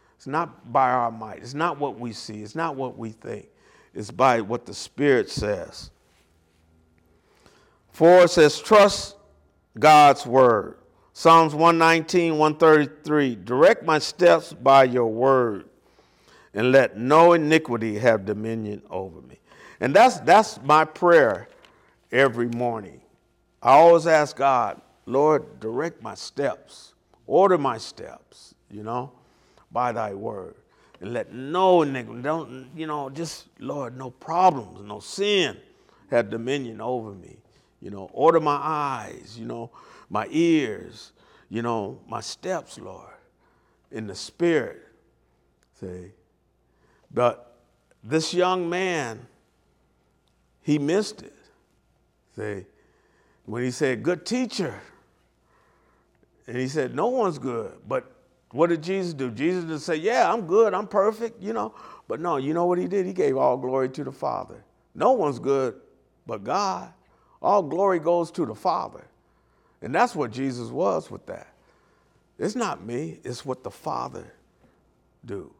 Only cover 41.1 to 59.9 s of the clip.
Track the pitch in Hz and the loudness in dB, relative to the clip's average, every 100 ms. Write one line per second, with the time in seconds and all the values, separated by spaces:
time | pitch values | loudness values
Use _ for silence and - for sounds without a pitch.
41.1 | _ _ _ - 110 120 117 101 127 - | _ _ _ -12 -8 -4 -4 -6 -12 -14
42.1 | 117 - - 175 175 - - - 92 - | -14 -12 -12 -8 -10 -10 -20 -18 -20 -20
43.1 | - _ _ _ _ _ _ _ 113 107 | -20 _ _ _ _ _ _ _ -14 -12
44.1 | 92 - - 175 156 110 - _ _ _ | -14 -14 -4 0 0 -2 -12 _ _ _
45.1 | _ _ _ _ _ _ _ 95 90 90 | _ _ _ _ _ _ _ -16 -16 -18
46.1 | _ _ _ _ _ _ _ _ _ _ | _ _ _ _ _ _ _ _ _ _
47.1 | - 120 104 - _ _ _ _ _ 110 | -2 -2 -2 -12 _ _ _ _ _ -4
48.1 | 156 160 175 180 185 170 175 190 170 123 | -4 -2 -2 0 0 -4 -4 -4 -4 -6
49.1 | 110 123 _ _ _ _ _ _ _ _ | -12 -20 _ _ _ _ _ _ _ _
50.1 | _ _ _ _ _ - 151 143 185 208 | _ _ _ _ _ -4 -2 0 -2 -4
51.1 | - - _ _ _ _ _ _ _ _ | -10 -20 _ _ _ _ _ _ _ _
52.1 | _ _ - 107 98 92 _ _ _ _ | _ _ -14 -12 -12 -16 _ _ _ _
53.1 | _ _ _ - 110 127 123 139 123 131 | _ _ _ -12 -6 -6 -2 -4 -2 -4
54.1 | 175 - 254 254 - 156 - - _ _ | -6 -4 -6 -6 -6 -8 -10 -20 _ _
55.1 | _ _ _ _ _ _ _ _ _ _ | _ _ _ _ _ _ _ _ _ _
56.1 | _ _ _ - 123 131 151 127 123 214 | _ _ _ -12 -8 -6 -4 -4 -2 -2
57.1 | 254 202 147 127 117 104 - 101 131 - | 0 -2 -4 -6 -8 -8 -12 -8 -8 -8
58.1 | _ _ _ _ 120 175 165 160 190 175 | _ _ _ _ 0 0 0 -4 -6 -6
59.1 | 147 127 107 156 180 165 156 151 | -6 -8 -4 -4 -4 -6 -8 -6